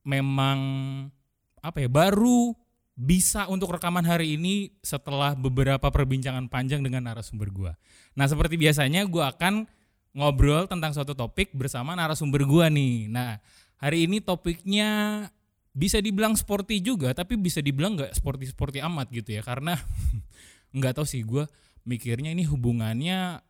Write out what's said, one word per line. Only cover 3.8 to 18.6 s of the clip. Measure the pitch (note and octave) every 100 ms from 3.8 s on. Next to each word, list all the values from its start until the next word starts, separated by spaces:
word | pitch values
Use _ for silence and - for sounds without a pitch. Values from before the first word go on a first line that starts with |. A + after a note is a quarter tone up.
| F3 F3
hari | E3+ E3+ D#3+
ini | D3+ F3 G3+ G3 _
setelah | - C#3+ - C#3 C#3+
beberapa | C#3 C3 B2+ C3+ C3+
perbincangan | C#3+ C#3+ C3+ C3+ C3 B2+ B2+
panjang | B2+ C3 C#3+
dengan | C3+ B2+
narasumber | B2 A2+ G#2 A2 G2+
gue. | F#2+ F#2 E2 _ _ _
Nah, | -
seperti | C#3 D3 D#3
biasanya | E3 D3+ D3 C3+ E3+
gue | G3+ E3
akan | C#3 - F3 G#3 A3 _ _ _ _
ngobrol | C#3 D3 C#3 D3 D3+
tentang | F#3+ F3+ D#3
suatu | D3 C#3
topik | C3+ A#2 - G3
bersama | C3+ B2+ B2 C3
narasumber | F3+ D#3+ D#3 D3 C#3
gue | C#3 D#3 E3
nih. | D3 C3+ A#2+ G#2+
Nah, | A#2+ B2 G#2+ _ _ _
hari | _ C#3 E3
ini | E3 G#3
topiknya | F#3+ F3+ F3+ E3+ F#3+ G#3 G#3+ G#3+ G#3 G#3+ G#3 _ _ _ _
bisa | A#3 G#3 A3
dibilang | G#3 G3 A3
sporty | G#3+ - G3+ G3+ G#3+
juga, | F#3 A3+ B2+
tapi | B2+ F3+
bisa | A#3 F3+ D#3
dibilang | C#3+ C3+ F#3
nggak | F#3 C3+
sporty-sporty | - C#3+ C3+ C3 -